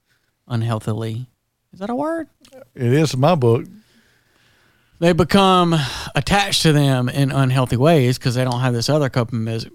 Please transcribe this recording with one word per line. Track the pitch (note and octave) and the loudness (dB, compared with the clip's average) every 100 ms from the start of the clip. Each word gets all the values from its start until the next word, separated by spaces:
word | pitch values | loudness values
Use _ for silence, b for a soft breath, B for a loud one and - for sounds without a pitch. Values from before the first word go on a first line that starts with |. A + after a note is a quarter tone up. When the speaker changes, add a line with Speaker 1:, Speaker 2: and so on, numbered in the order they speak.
| _ _ _ _ - | _ _ _ _ -8
Speaker 1:
unhealthily. | A#2 A2+ A2+ A#2 A2 A2+ A2+ B2+ _ _ _ _ | -4 -2 -4 -4 -6 -6 -8 -12 _ _ _ _
Is | F3+ | -12
that | G3+ | -8
a | B3 | -6
word? | D4+ E4 D4+ _ _ - - | -4 -6 -10 _ _ -20 -18
Speaker 2:
It | - A#2+ | -4 0
is | C#3 D#3+ | 2 0
in | B2+ | 2
my | C#3+ F3 | 2 4
book. | A#2+ A2+ - - b b b b b b b b b b b b | 2 2 -2 -18 b b b b b b b b b b b b
Speaker 1:
They | E3+ | 0
become | E3 D#3+ G3+ F#3+ F#3 F3 D#3+ C3 B B - | 2 2 4 4 4 2 0 -2 B B -6
attached | - G3+ G3+ - | 0 0 0 0
to | E3 | 2
them | D3 C#3 B2+ B2 | 2 2 0 -2
in | C#3 C3+ | -2 0
unhealthy | C#3 C3 C3 B2 A#2+ | 0 0 0 0 2
ways | D3 E3 B2 B2+ | 4 4 2 0
'cause | C3 | -2
they | A#2+ B2+ | -2 -2
don't | A#2+ | -2
have | B2+ | -2
this | A#2+ A2+ | -2 0
other | D3+ C3+ | 0 0
coping | C3 A2+ A#2 | -2 -4 -4
mes-, | A2+ A2+ - | -6 -8 -10